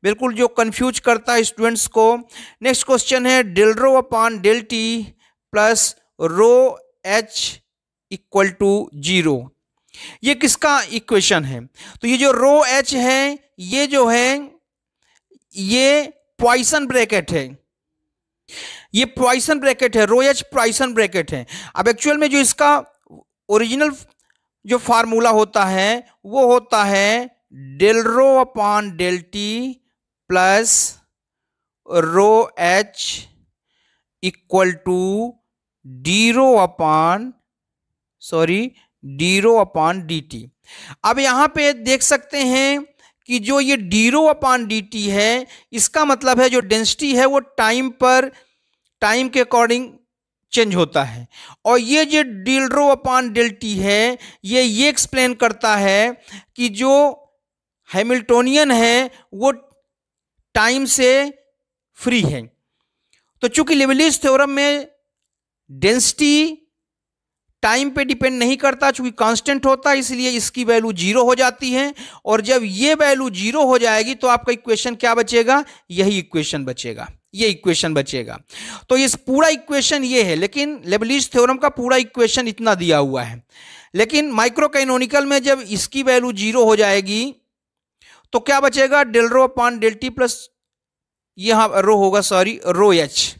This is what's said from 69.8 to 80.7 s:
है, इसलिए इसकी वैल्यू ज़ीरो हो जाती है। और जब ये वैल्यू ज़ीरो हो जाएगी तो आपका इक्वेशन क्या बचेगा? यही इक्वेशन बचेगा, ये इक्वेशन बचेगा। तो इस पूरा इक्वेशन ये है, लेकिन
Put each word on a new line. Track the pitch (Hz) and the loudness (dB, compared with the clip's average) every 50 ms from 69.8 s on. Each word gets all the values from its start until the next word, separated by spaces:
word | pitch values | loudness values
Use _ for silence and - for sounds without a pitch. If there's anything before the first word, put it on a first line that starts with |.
| 262 294 | 0 0
है, | 285 277 | 0 0
इसलिए | 262 233 262 240 254 254 | -2 -4 -6 -4 -4 -2
इसकी | 247 240 - - _ 254 247 | -2 -4 -6 -6 _ -6 -2
वैल्यू | 226 233 226 220 226 214 | 2 2 2 2 -2 -4
ज़ीरो | 175 170 185 208 254 247 | -2 -2 0 2 2 2
हो | 240 254 | 2 2
जाती | 247 262 247 247 - 277 254 | 2 2 -2 -2 -4 -6 -4
है। | 247 254 277 285 285 - 254 - - - _ | -2 -2 -2 -4 -6 -12 -18 -20 -20 -14 _
और | - 214 226 214 | -2 -2 -2 0
जब | 208 262 254 226 | 0 0 0 0
ये | 208 185 190 247 294 311 | -4 -4 -2 0 0 2
वैल्यू | 302 302 285 277 262 269 254 | 2 2 0 0 0 -2 -6
ज़ीरो | 196 180 196 220 240 302 294 | -6 -6 -6 -4 0 0 2
हो | 254 254 233 | 2 2 2
जाएगी | 233 233 220 220 226 233 262 | 2 2 0 0 -2 -2 -6
तो | - - 254 | -4 0 0
आपका | 240 240 240 - 247 | 0 0 0 -4 -4
इक्वेशन | 233 _ 240 226 208 - 254 240 | -4 _ -4 -4 -2 -2 -6 -6
क्या | 220 - 240 233 | -2 0 0 0
बचेगा? | 233 233 202 233 233 233 226 269 285 294 - - - _ _ | 0 -2 0 2 0 2 4 2 0 0 -4 -16 -20 _ _
यही | 180 170 190 196 208 190 | -2 0 0 0 0 -2
इक्वेशन | 165 _ - 165 151 - - 151 139 | -6 _ -4 -4 -4 -4 -6 -6 -6
बचेगा, | 131 123 - - 120 113 104 - - - _ _ _ - | -8 -10 -10 -10 -12 -12 -12 -14 -16 -18 _ _ _ -6
ये | 190 226 214 | -2 -2 -2
इक्वेशन | 190 151 - 185 165 - - 165 156 | -2 -2 -2 -2 -2 0 -2 -2 -2
बचेगा। | 147 135 - - 131 117 113 113 - _ _ - - - - - - - _ | -2 -4 -4 -6 -10 -10 -10 -14 -18 _ _ -20 -18 -16 -16 -18 -18 -4 _
तो | 254 262 | 0 2
इस | 269 254 - - | 2 0 -2 -6
पूरा | _ - 262 277 311 320 | _ -2 0 2 2 2
इक्वेशन | 311 - - - 294 277 269 - 302 285 262 | 2 -2 -4 -4 -4 -2 -2 0 -2 -2 -2
ये | 247 254 247 214 | 0 0 0 0
है, | 185 160 | 2 0
लेकिन | 156 180 202 - 285 285 294 | -2 -2 -4 -4 -4 -6 -4